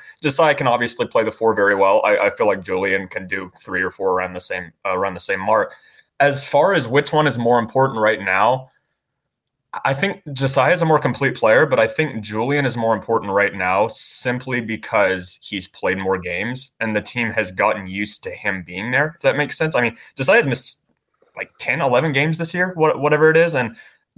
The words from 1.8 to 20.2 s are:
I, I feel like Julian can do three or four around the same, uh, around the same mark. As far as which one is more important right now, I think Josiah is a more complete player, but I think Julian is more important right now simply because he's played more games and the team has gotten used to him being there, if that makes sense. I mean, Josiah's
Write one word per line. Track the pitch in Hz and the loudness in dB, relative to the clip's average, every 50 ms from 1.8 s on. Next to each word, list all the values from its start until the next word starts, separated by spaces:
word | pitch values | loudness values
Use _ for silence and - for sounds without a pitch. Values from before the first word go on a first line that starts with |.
| 98 98 101 107 - | 4 4 4 4 4
I, | 104 104 | 4 2
I | 98 101 101 | 2 2 0
feel | - - 117 | 0 0 0
like | 104 98 98 | 0 0 0
Julian | 90 98 92 92 98 98 95 98 95 | -4 -4 -4 -2 0 0 -2 -2 -4
can | 90 - 107 95 | -6 -10 -10 -8
do | 90 95 98 92 90 - - | -8 -8 -8 -8 -10 -14 -16
three | - - 92 92 | -12 -6 -4 -4
or | 92 90 | -4 -4
four | - - 95 95 | -4 -2 -2 0
around | 92 92 92 90 92 | 0 0 -2 -4 -6
the | 90 | -8
same, | - - 95 92 87 82 - _ - | -8 -6 -8 -8 -10 -12 -14 _ -6
uh, | 98 92 | -4 -2
around | 92 98 98 90 | -2 -2 -4 -4
the | 87 | -6
same | - - 98 95 | -4 -4 -4 -2
mark. | 98 104 110 107 98 - - - _ _ _ _ _ _ _ - | 0 2 2 2 2 -2 -6 -14 _ _ _ _ _ _ _ 0
As | 139 143 139 135 - | 2 2 2 0 -2
far | - - 143 160 196 196 | 2 2 4 4 4 2
as | 165 123 | 0 0
which | 113 123 147 143 - | 0 0 0 0 2
one | 160 151 156 | 2 2 2
is | 143 117 120 | 2 0 0
more | 117 117 123 | 2 2 2
important | 117 113 110 - 135 135 131 113 113 | 2 2 2 2 2 2 2 2 2
right | 107 110 110 95 | 2 2 2 0
now, | 98 95 92 95 104 117 131 131 131 - _ _ _ _ _ _ _ _ _ _ _ _ _ _ _ _ _ _ _ _ - - - | -2 0 2 2 4 2 2 0 -4 -10 _ _ _ _ _ _ _ _ _ _ _ _ _ _ _ _ _ _ _ _ -8 -4 -2
I | 131 135 | 0 0
think | - 180 202 180 - _ 156 139 | 2 0 -2 -4 -6 _ -8 -4
Josiah | 127 139 131 - 139 127 147 175 | -2 0 2 2 4 4 4 2
is | 165 | 2
a | 165 | 4
more | 160 156 143 | 2 2 2
complete | - 135 - - 139 135 131 | 2 -2 -2 -2 -2 -2 0
player, | - 117 110 110 131 156 | 2 2 4 6 4 4
but | 143 131 117 | 4 4 2
I | 110 | 2
think | 110 - - 156 143 - 110 | 2 0 -2 -4 -4 -6 -8
Julian | 101 101 107 110 117 135 143 147 139 | -10 -6 -6 -4 -2 -2 -2 -2 -2
is | 127 107 | -2 -2
more | 120 117 113 110 | -2 0 0 0
important | 101 - - 113 110 104 101 | -2 -2 -2 -2 -2 -2 0
right | 98 101 101 101 95 | 0 2 2 0 0
now | 98 92 90 92 98 107 | -2 -2 0 0 0 0
simply | 113 - - - - - - - 127 123 123 - 131 127 123 | 0 -2 -4 -4 -4 -4 -4 -4 -4 -4 -4 -6 -6 -6 -6
because | 113 107 110 - - - - 107 101 92 95 92 90 92 - - | -4 -6 -8 -8 -6 -2 0 2 2 2 0 -2 -6 -10 -14 -14
he's | - - 104 95 90 | -12 -10 -10 -10 -10
played | - - - - 92 95 | -12 -10 -6 -4 -4 -2
more | 95 98 95 95 92 | -2 -2 -2 -2 -4
games | 85 90 87 92 101 117 127 131 - - _ - | -4 -6 -8 -6 -6 -6 -8 -8 -10 -12 _ -8
and | 117 110 107 | -6 -4 -2
the | 104 | -4
team | - - - 123 117 107 | -4 -4 -4 -4 -4 -2
has | 98 113 104 90 95 | -2 -2 -4 -2 -2
gotten | 98 101 107 110 - 95 | 0 0 0 0 -2 -6
used | 92 95 101 104 98 - - - | -8 -8 -6 -4 -4 -4 -6 -8
to | 92 | -10
him | - - - 104 98 92 85 | -12 -8 -6 -6 -6 -6 -8
being | 87 87 92 107 120 | -10 -10 -8 -6 -2
there, | 127 135 147 156 160 | 0 0 0 -2 -4
if | - | -2
that | - 135 117 | 0 0 0
makes | 143 147 - - | 0 -2 -4 -2
sense. | - 160 156 156 | -2 -2 0 0
I | 127 | 0
mean, | 120 113 113 - - - _ | 0 0 -4 -8 -14 -16 _
Josiah's | - | -2